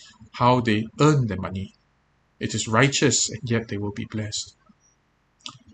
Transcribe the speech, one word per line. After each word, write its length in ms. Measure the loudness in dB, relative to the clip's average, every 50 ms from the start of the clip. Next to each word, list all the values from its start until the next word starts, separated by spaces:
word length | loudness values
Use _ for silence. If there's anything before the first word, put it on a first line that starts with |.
| -20 -20 -20 _ -20 -20 -4
how 260 | 2 4 4 4 4
they 260 | 2 2 0 0 -2 -4 0 2
earn 280 | 4 4 4 4 2
the 100 | 0 -4
money. 380 | -4 -6 -6 -6 -8 -10 -10 -14 _ _ _ _ _ _ _ _ _ _ _ _
It 160 | _ -8 -6 -4
is 140 | -6 -4
righteous, 640 | 0 4 4 4 4 4 2 2 2 2 2 -2 -2
and 200 | -6 -8 -4 -2
yet 200 | -2 -2 -2 -4
they 80 | -8
will 160 | -6 -6 -6 -8
be 140 | -8 -12 -10
blessed. 440 | -8 -8 -8 -8 -8 -10 -12 -12 _ _ _ _ _ _ _ _ _ _ _ _ _ _ _ _ _ _ _ -18 -18 -18 _ _